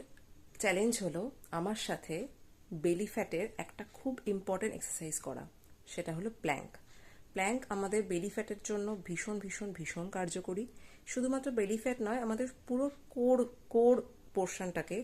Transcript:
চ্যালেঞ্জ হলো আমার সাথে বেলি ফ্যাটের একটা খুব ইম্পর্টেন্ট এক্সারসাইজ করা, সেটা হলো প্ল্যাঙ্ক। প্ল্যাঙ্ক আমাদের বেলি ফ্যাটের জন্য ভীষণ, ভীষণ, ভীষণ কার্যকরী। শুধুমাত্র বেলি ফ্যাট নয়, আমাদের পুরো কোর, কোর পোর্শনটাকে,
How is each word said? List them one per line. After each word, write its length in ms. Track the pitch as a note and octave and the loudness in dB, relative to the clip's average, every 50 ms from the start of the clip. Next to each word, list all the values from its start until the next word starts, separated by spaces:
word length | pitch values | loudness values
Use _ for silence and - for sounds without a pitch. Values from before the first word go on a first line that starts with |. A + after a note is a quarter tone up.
| - - - - - - - - - - - - - | 0 -6 -16 -20 -20 -20 -20 -20 -20 -20 -6 0 2
চ্যালেঞ্জ 320 | G3+ F3+ F#3 G#3 A#3+ A3+ A#3 G3 | 4 4 6 4 4 4 2 0
হলো 180 | E3+ D3+ E3+ F3+ C4+ - - - - - E3+ | -2 -2 -2 -4 -4 -6 -10 -10 -6 -4 -2
আমার 200 | E3 G3+ G#3+ G#3+ - - | 0 0 -2 -2 -2 -2
সাথে 400 | F3+ - - - D#3+ E3 A#3 C#4+ - - - - - - - - F#3+ D#3+ D3 | -4 -4 -4 -4 -4 -4 -4 -6 -10 -16 -20 -20 -20 -20 -12 -10 -6 0 2
বেলি 220 | F3 F3 F3 G#3 G3+ - | 2 4 2 0 -2 -2
ফ্যাটের 320 | A#3 G3 - - E3 G3 A3+ - - E3+ | -2 -2 0 0 -2 -2 -2 -4 -8 -8
একটা 200 | - - - G#3 - - - | -8 -10 -12 -12 -12 -14 -6
খুব 160 | - C4+ B3+ - - G#3+ G3+ | -4 -4 -4 -2 -2 -2 -2
ইম্পর্টেন্ট 400 | G3 F#3+ - F#3+ F#3 G#3+ A3 - - | 0 0 0 0 0 0 -2 -2 -4
এক্সারসাইজ 380 | - - - - E3 D#3 D3+ - - | -6 -6 -6 -6 -4 -4 -4 -4 -4
করা, 180 | C#3 - - - E3 - - - - - - - - - | -4 -6 -6 -8 -12 -16 -20 -20 -20 -20 -20 -18 -8 -6
সেটা 200 | - E3+ - D#3+ | -6 -4 -4 -4
হলো 140 | E3 F#3+ A3+ A3+ - - | -4 -4 -4 -4 -2 0
প্ল্যাঙ্ক। 280 | D#3+ C#3+ - - - - - - - - - - - - - - - - | 0 0 0 -2 -8 -14 -18 -20 -20 -20 -20 -20 -20 -20 -20 -20 -6 -2
প্ল্যাঙ্ক 260 | F#3+ F#3+ G3 A#3 B3+ B3+ - G#3 | 0 2 2 2 0 -2 -2 -2
আমাদের 260 | G3 G3 F#3+ G#3 G#3+ G#3 F#3+ F#3 | -2 0 2 2 2 2 2 0
বেলি 180 | E3+ F3+ G3+ - | 0 0 0 -2
ফ্যাটের 260 | - G#3+ - G#3+ G3+ - | -2 -4 -4 -6 -6 -4
জন্য 240 | - G#3+ G#3 G3+ G#3 G#3+ G3 E3+ - | -2 -2 -2 0 -2 -4 -4 -4 -4
ভীষণ, 280 | F3 E3 - - G#3+ G#3 G3+ | -4 -4 -2 -2 -4 -4 -4
ভীষণ, 280 | F#3+ - - G#3 G3+ F#3 E3+ | -6 -6 -6 -6 -6 -6 -6
ভীষণ 280 | D#3+ C#3+ - F3 E3+ F#3+ - | -6 -6 -4 -4 -4 -4 -2
কার্যকরী। 480 | F#3+ F#3 E3+ E3 F#3 F3+ - F#3 G3 A#3 A#3+ - - - - - - - - - | -2 -2 0 -2 -4 -4 -2 -2 -4 -4 -6 -8 -14 -18 -18 -18 -18 -12 -6 -2
শুধুমাত্র 360 | B3+ B3 C4 C4+ C4+ C4 C#4 | 0 2 2 2 0 0 0
বেলি 280 | B3 A3 G#3 F#3+ A3 A3 A3+ | 2 2 2 2 0 0 0
ফ্যাট 160 | B3+ B3 A#3+ A3 | 0 0 0 0
নয়, 140 | G#3 A3+ B3+ A#3+ | 0 0 0 0
আমাদের 220 | A3+ A3 A3 B3+ B3+ - - - - | 0 0 0 -2 -2 -4 -10 -4 -2
পুরো 220 | B3 B3 C#4 C#4+ C#4 - - - - | 0 2 2 0 -2 -6 -14 -8 -2
কোর, 240 | - A#3+ B3 B3+ B3 A#3+ A#3 - - - - | 2 6 6 8 6 6 2 -2 -10 -10 2
কোর 280 | - A#3 A#3 A#3+ B3+ A#3 A#3+ - - - - - - | 6 8 10 10 8 8 4 -2 -12 -18 -20 -2 0
পোর্শনটাকে, 640 | G3 F#3 F3+ - - F#3+ F3+ E3+ E3 D3+ - F#3 G#3 | 0 0 0 0 -4 -6 -2 -2 -2 -2 -2 -2 -4